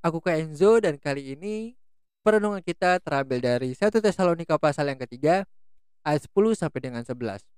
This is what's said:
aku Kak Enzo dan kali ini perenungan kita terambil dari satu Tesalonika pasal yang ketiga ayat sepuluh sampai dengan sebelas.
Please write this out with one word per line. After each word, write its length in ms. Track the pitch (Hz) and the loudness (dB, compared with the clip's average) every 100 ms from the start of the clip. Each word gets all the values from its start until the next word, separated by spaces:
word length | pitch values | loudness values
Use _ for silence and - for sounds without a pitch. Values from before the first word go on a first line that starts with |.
aku 160 | 170 160 | -2 -2
Kak 160 | 180 | -2
Enzo 480 | 160 160 147 196 226 | -2 -4 2 4 6
dan 160 | 208 143 | 2 -2
kali 400 | 147 139 135 139 | -6 -6 -8 -10
ini 400 | 196 220 226 254 - _ _ _ 214 | -8 -8 -10 -16 -20 _ _ _ 2
perenungan 320 | 214 208 196 | 4 0 -4
kita 400 | 175 170 180 180 | -6 -2 0 0
terambil 400 | - 139 135 123 | 0 -4 -2 -2
dari 400 | 123 123 127 127 | 0 0 -2 0
satu 240 | 208 220 | 2 2
Tesalonika 560 | 208 - 180 170 170 156 | 2 2 0 0 0 0
pasal 320 | 151 143 143 | 2 0 -4
yang 80 | 131 | -4
ketiga 480 | 123 123 151 185 196 - - - _ _ | -10 -2 2 2 -2 -16 -20 -20 _ _
ayat 240 | 151 151 - | -2 -2 0
sepuluh 320 | - 220 220 | 0 2 0
sampai 320 | 156 131 131 | -4 -6 -8
dengan 160 | 120 117 | -10 -8
sebelas. 400 | 123 117 101 _ | -8 -8 -8 _